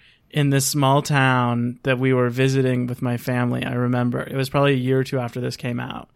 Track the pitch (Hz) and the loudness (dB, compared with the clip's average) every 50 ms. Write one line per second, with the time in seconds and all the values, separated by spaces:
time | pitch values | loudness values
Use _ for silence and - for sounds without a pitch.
0 | _ _ _ _ _ _ - 151 143 139 139 139 135 - - 147 139 131 139 147 | _ _ _ _ _ _ -2 0 2 4 4 2 2 0 0 2 2 4 4 4
1 | 143 - 151 139 131 131 127 127 123 120 120 120 120 123 123 - - 139 131 123 | 2 2 2 2 4 4 2 2 2 0 0 0 -2 -4 -4 -4 -2 -2 0 2
2 | 131 131 131 123 123 123 120 127 131 135 131 135 131 127 127 123 123 123 123 - | 2 2 4 4 2 0 2 0 0 2 2 2 2 2 0 0 -2 -4 -6 -4
3 | 131 123 120 117 - - 123 123 123 123 123 123 123 - 123 123 123 123 123 123 | -4 -4 -4 -4 -4 -4 -2 0 0 0 -2 -2 -4 -4 -4 -2 0 0 0 0
4 | 123 123 123 127 151 - - 135 131 131 - 143 139 143 139 127 123 127 131 131 | 0 0 -2 -4 -6 -6 -4 -4 -4 -2 0 2 2 2 2 2 2 0 2 0
5 | 131 - - 131 120 117 - 127 123 127 120 - - 123 120 120 123 - - - | 0 0 -2 -4 -4 -4 -6 -6 -6 -6 -6 -6 -6 -6 -6 -6 -6 -8 -10 -12
6 | - _ _ | -14 _ _